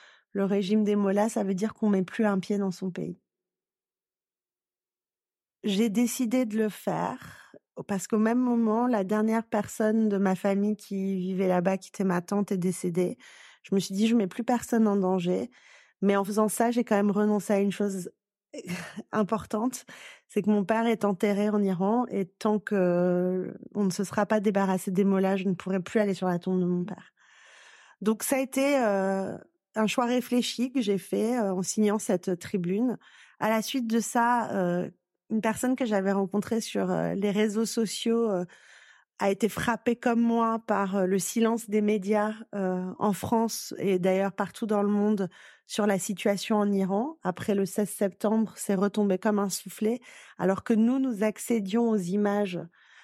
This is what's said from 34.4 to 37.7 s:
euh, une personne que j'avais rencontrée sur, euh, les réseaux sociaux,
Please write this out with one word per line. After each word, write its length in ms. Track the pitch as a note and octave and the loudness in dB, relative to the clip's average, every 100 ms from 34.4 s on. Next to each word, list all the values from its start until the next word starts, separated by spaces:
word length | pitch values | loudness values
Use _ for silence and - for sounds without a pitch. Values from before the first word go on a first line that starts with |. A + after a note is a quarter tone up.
| G#3+ | 0
euh, 380 | G3 F3 F3 - - _ _ - | 0 0 0 -4 -10 _ _ -4
une 100 | A3 | -2
personne 360 | A3 - B3 B3+ | 0 0 -2 0
que 100 | A#3+ | 0
j'avais 260 | G3+ F#3+ | 0 2
rencontrée 480 | G3 F#3+ G#3 - A3+ | 0 0 -2 -2 -2
sur, 300 | - G#3 F#3 | -2 -2 0
euh, 240 | E3+ E3 | 0 0
les 160 | F#3 G3+ | 0 0
réseaux 340 | G3+ G#3+ G#3 | 2 0 0
sociaux, 640 | A3+ | -2